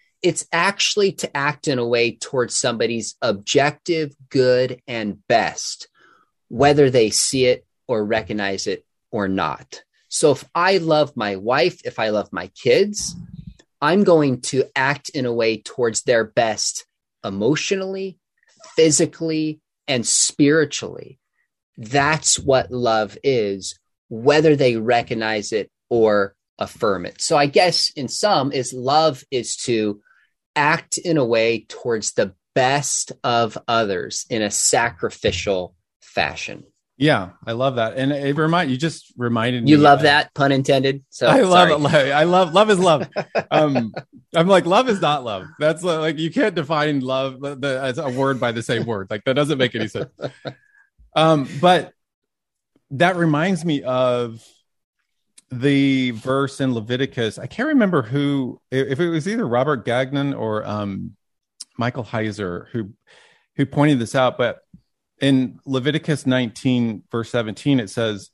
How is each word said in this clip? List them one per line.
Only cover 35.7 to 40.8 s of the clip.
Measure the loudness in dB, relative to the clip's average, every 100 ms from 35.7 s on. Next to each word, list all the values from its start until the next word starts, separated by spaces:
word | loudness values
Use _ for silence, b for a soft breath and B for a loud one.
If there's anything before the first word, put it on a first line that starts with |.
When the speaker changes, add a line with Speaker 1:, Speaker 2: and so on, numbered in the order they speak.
| _ _ _
Speaker 1:
fashion. | _ -4 -4 -6 -12 -14 -20 _ _ -2
Speaker 2:
Yeah, | 0 2 -2 -12 -10
I |
love | -4 -2 -2
that. | -4 -2
And | -2
it | -2 -2 0
remind, | 0 0 0
you | -2
just | -4 -6 -16 -6
reminded | -2 0 0 0 4
me |
Speaker 1:
You | 8
love | 8 8
Speaker 2:
of |
Speaker 1:
that, | 6 4 2
pun | -2 0
intended. | 2 2 2